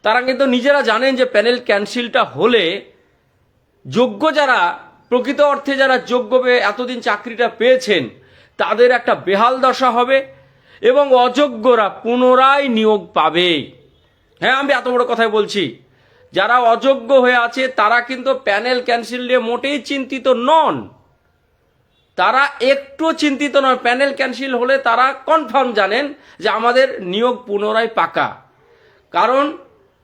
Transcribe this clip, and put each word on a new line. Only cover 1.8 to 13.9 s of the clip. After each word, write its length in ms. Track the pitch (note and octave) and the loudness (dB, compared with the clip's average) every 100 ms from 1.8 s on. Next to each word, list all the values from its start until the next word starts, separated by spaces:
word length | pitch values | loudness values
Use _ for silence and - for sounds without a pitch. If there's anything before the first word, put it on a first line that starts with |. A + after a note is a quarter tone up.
| G#3 B3 A#3 B3 | -2 -6 -2 -2
হলে 680 | G#3 B2 G#3+ A#3 E3 G3 - _ _ _ _ _ _ _ _ _ C3 | -2 0 2 2 0 -4 -12 _ _ _ _ _ _ _ _ _ -6
যোগ্য 460 | D3+ B3 G3+ D#4 | 0 0 0 0
যারা, 440 | D4 C#4 A3+ F3 - - _ _ | 0 2 2 0 -4 -18 _ _
প্রকৃত 320 | B3 A3+ C#4+ | -4 -2 0
অর্থে 360 | D4 C#4+ C#4 C4+ | 2 2 -2 0
যারা 220 | C4 B3+ | 2 0
যোগ্য 400 | - B3 G#3+ B3+ | 0 -4 0 0
পেয়ে 200 | B3 - | 2 2
এতদিন 420 | G3+ G#3 B3 B3 | 0 -4 -8 -6
চাকরিটা 480 | A3+ G#3 A#3+ A3 A#3 | -4 -4 -6 -4 -4
পেয়েছেন, 600 | - A#3 B3+ G#3 F3+ A#2 - _ _ _ - | 0 2 2 2 -2 -2 -12 _ _ _ -6
তাদের 340 | F#3 G#3+ B3 | -4 2 4
একটা 240 | B3 B3 | 2 0
বেহাল 460 | F#3+ F3+ G3 A#3 C4 | -2 0 2 2 2
দশা 300 | B3+ - B3+ | 0 2 0
হবে 360 | A#3 B3 C4+ C4+ - _ _ _ - | 0 0 0 -2 -18 _ _ _ -2
এবং 340 | G#3+ C4 C#4 | 2 2 4
অযোগ্যরা 760 | B3+ B3 B3 D4 A3+ B3 A#3 G3 | 4 4 2 0 0 2 2 2
পুনরায় 800 | - A3 B3 B3+ B3+ C4+ C#4+ C#4 | -4 -4 2 4 4 4 2 0
নিয়োগ 440 | A3 G#3+ G#3+ E3+ | 0 2 0 -2
পাবে। 600 | F3 D#3 D#3+ F3+ D#3 G#2+ - _ | 0 0 2 0 -2 -6 -18 _